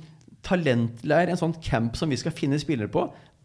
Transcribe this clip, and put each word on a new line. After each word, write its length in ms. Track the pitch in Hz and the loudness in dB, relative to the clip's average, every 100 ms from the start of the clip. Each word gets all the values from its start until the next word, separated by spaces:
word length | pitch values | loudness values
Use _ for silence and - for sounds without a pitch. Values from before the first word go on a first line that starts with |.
| - - - - - | -10 -20 -20 -18 -2
talentleir, 840 | 180 147 117 117 117 151 151 175 | 0 2 2 0 -2 2 2 2
en 80 | 180 | 0
sånn 160 | 165 160 | -2 -2
camp 360 | - 123 117 - | -2 0 0 0
som 140 | 160 | -2
vi 60 | 123 | 0
skal 140 | 170 160 | -2 -2
finne 220 | 143 143 | 0 0
spillere 280 | 151 135 104 | 0 -2 0
på, 140 | 147 - - - _ | 0 -2 -6 -20 _